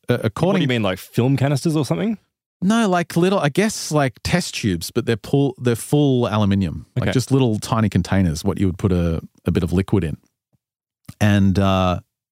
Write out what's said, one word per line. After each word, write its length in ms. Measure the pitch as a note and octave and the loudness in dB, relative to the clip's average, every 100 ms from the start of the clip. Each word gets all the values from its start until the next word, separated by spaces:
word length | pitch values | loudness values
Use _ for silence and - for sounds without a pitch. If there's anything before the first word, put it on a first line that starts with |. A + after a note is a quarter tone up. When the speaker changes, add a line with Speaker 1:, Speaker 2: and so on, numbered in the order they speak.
| - | -2
Speaker 1:
uh, 60 | |
Speaker 2:
What 80 | B2 | 0
do 40 | A2+ | 0
Speaker 1:
according 360 | - E3+ F#3+ | 0 0 2
Speaker 2:
you 60 | D3 | 0
mean, 140 | A#2+ | 0
like, 160 | G2+ F#2 | -2 -4
film 380 | - - B2 C3+ | -6 -2 0 2
canisters 400 | C3+ C#3+ E3+ D#3 | 0 0 0 -2
or 80 | |
something? 320 | C3 E3 G3+ G#3+ _ _ _ - | -2 -2 -4 -6 _ _ _ -6
Speaker 1:
No, 260 | F#3 A3+ G#3+ | 0 2 2
like, 260 | F3+ E3+ | 0 -2
little, 240 | E3+ F3+ F#3+ | 0 2 2
I 120 | D3 | 0
guess, 420 | C#3 G#3+ - - | 0 0 -2 -2
like, 260 | D3+ C3+ - | 0 0 -2
test 300 | - F3 - | -2 -2 -2
tubes, 360 | - G#2+ F2 - | -4 -2 -2 -4
but 140 | - | -4
they're 140 | A2+ A2+ | -2 -4
pull-, 360 | - C#3+ C#3 - | 0 0 0 0
they're 180 | A#2+ A#2 | -2 -2
full 500 | - D3 D3 B2+ A#2+ | 0 2 2 2 2
aluminium, 600 | G#2+ G2+ G2 F#2 D#2 - - | 2 2 2 0 -4 -10 -4
like, 60 | |
Speaker 2:
Okay. 100 | - | 0
Speaker 1:
just 180 | B2 - | 0 2
little 280 | C3+ B2+ G#2+ | 2 2 0
tiny 320 | - A2+ G#2+ | -2 0 0
containers, 520 | F#2+ F2 G2 F#2 D2+ | 0 0 0 0 0
what 160 | G2 E2+ | -4 -2
you 80 | F#2+ | -2
would 120 | E2+ | 0
put 120 | F#2+ | 0
a, 300 | F2+ E2+ E2 - _ | 0 0 -2 -8 _
a 80 | - | -4
bit 100 | F#2 | -2
of 80 | F2 | 0
liquid 280 | F2 F#2+ G#2 | -2 0 0
in. 140 | D#2+ - _ _ _ _ _ _ _ _ _ - | -2 -8 _ _ _ _ _ _ _ _ _ -2
And, 380 | G#2+ G2+ G2 F#2+ | 2 4 4 4
uh, 420 | G2 F#2+ F#2 F2+ - _ _ | 2 2 0 -2 -6 _ _